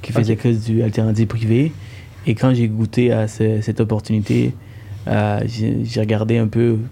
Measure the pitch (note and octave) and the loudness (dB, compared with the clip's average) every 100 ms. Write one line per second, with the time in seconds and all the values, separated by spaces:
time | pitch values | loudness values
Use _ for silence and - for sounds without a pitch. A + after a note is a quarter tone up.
0 | - A#2 A2 A2 B2 A2+ A2+ A2+ A2+ G#2 | 0 0 2 2 2 0 0 0 0 0
1 | A2 G#2+ A2 A2+ A2 A2+ D#3 - - - | 0 2 0 0 0 2 2 -2 -16 -18
2 | - - - A2 C3 B2 A#2 A2 A2 - | -20 -8 -4 0 2 4 2 0 0 2
3 | B2 A2+ G#2+ - A2 G#2+ G#2+ G#2 A2 G#2+ | 2 2 0 0 0 0 -2 -2 0 0
4 | - A2 G#2 A#2+ A#2+ - - - - - | 0 -2 2 0 0 -2 -14 -20 -16 -10
5 | - G#2+ G#2 G#2 A2 A2+ A2 A2+ A#2 A#2 | -2 0 2 0 -2 -2 -2 -2 -2 -2
6 | G#2+ G#2+ A2 A#2 A2 A#2 A#2+ A2+ A#2+ | 0 0 2 2 2 2 2 0 -4